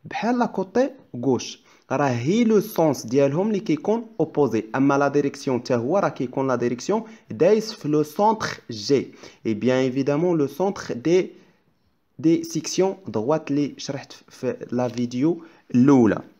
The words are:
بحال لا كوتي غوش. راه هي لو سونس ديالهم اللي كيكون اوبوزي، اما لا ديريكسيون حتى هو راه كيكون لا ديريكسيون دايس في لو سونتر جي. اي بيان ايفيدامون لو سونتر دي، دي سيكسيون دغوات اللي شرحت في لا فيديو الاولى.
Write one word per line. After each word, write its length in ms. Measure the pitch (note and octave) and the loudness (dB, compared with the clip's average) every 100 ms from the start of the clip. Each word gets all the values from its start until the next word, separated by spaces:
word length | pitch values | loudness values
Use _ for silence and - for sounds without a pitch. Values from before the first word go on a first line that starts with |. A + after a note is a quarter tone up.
بحال 340 | - - G#3+ B3 | -12 -6 -2 0
لا 80 | A#3 | 0
كوتي 440 | - F#3+ A#3+ C4+ - _ B2 | -2 -4 -2 -2 -4 _ -4
غوش. 460 | C3 A#2 - - _ _ _ | 0 0 -2 -16 _ _ _
راه 180 | C3+ C#3+ | 0 0
هي 360 | A#2+ B2+ A3 | 0 0 2
لو 160 | A3+ G#3+ | 4 2
سونس 460 | - - D#3+ B2+ A2+ | 2 0 2 0 -2
ديالهم 420 | C3 C#3 D3+ G#3+ | 2 2 2 -2
اللي 120 | G3+ | -2
كيكون 460 | - D3+ - A3+ A#3 - | -2 -2 0 -2 -4 -4
اوبوزي، 440 | D3+ D3+ C3+ A2 - | -2 2 2 0 -2
اما 240 | C3 C#3 C#3 | 0 2 4
لا 100 | C#3+ | 2
ديريكسيون 520 | C#3+ C#3 - - B2 | 2 -2 -4 -4 -4
حتى 140 | - | 0
هو 240 | B2 A#2+ F#3+ | -2 0 0
راه 100 | E3 | 0
كيكون 400 | - B2 C#3 C3+ | -4 -6 -4 -2
لا 80 | B2 | 0
ديريكسيون 480 | A#2+ B2 - G#3+ - - _ | -2 -4 -2 -4 -4 -18 _
دايس 420 | A2 E3 A3 G#3+ | 0 4 4 0
في 160 | - D3 | -8 -2
لو 140 | D3+ | 0
سونتر 580 | D3+ - G#3 A3+ - - - | 0 0 0 0 -4 -8 -12
جي. 440 | A2+ G#2 C3+ - - - - A2+ | -10 0 0 0 -14 -20 -8 -4
اي 80 | |
بيان 220 | G#2 A#2 B2+ | 0 2 2
ايفيدامون 640 | C3 C3 C3+ D3 F3+ E3 | 0 0 0 0 0 0
لو 80 | C#3 | -2
سونتر 480 | - F#3+ G3 - | -2 -4 -4 -8
دي، 360 | A#2+ D#3 F#3 - - _ _ _ _ _ _ _ - | -4 2 2 0 -10 _ _ _ _ _ _ _ -2
دي 260 | D#3 E3+ | 2 2
سيكسيون 520 | E3 D#3+ - - F#3+ G3 - | 0 -8 -4 -2 -2 -2 -6
دغوات 420 | G#2+ A2+ D#3 D3+ | -4 0 -2 0
اللي 240 | C#3+ C#3+ - | -2 -2 -6
شرحت 340 | - C#3 - | -10 -10 -12
في 540 | - _ - B2+ - - | -20 _ -8 -6 -6 -6
لا 160 | B2 B2 | -4 -2
فيديو 560 | A#2 A#2+ B2 D#3 F3 - _ _ | -4 -4 0 -2 -2 -8 _ _
الاولى. 480 | B2 C3+ C3+ A2 E2+ - | 4 6 8 6 2 -6